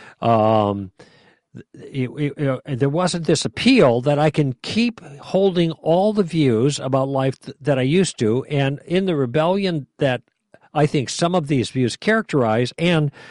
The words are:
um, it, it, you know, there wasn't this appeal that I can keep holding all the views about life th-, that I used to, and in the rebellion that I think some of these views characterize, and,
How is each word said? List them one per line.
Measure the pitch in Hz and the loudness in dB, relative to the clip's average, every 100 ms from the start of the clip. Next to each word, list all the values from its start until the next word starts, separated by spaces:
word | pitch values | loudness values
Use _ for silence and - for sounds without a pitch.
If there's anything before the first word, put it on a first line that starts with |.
| - - | -20 -4
um, | 117 113 107 110 104 101 95 - - _ _ _ _ - - | 2 4 4 4 2 -2 -8 -16 -20 _ _ _ _ -20 -20
it, | 135 - 139 127 | -20 -10 -6 -6
it, | - 147 - | -4 -6 -4
you | 139 | -4
know, | 127 - | -4 -6
there | 127 139 | -4 -2
wasn't | 151 180 175 160 | 0 -2 -2 0
this | 156 120 | 0 -2
appeal | - 240 254 147 120 | -2 2 4 4 4
that | 127 143 | 0 2
I | 156 | 2
can | 147 143 123 | 0 -2 -4
keep | - 214 240 233 - - | -6 -2 -2 -4 -16 -20
holding | - 185 196 175 165 | -4 0 2 2 -2
all | 160 156 170 208 | -2 0 2 2
the | 214 | 0
views | 175 165 139 110 135 139 | 0 0 2 2 2 0
about | 135 131 135 | -2 -2 0
life | 135 135 127 | 0 -2 -4
th-, | - - | -10 -8
that | 135 131 | -2 0
I | |
used | 131 175 185 - | 2 2 0 0
to, | 110 120 127 | 0 0 -2
and | 147 139 143 - | -2 0 -2 -4
in | 175 190 | -2 0
the | 156 | -2
rebellion | 127 135 160 190 196 160 131 - | -2 0 0 0 -2 -4 -8 -4
that | 143 123 - _ _ - _ | -2 -2 -6 _ _ -20 _
I | 156 147 | 0 0
think | 151 117 | 0 -4
some | - 170 180 | -2 -2 0
of | 143 | 0
these | 143 104 | -2 -2
views | 131 123 - | -2 -2 -2
characterize, | - 226 - 147 117 110 123 - | -2 -2 0 0 2 2 -2 -2
and, | 170 165 147 - - | 0 0 0 -4 -16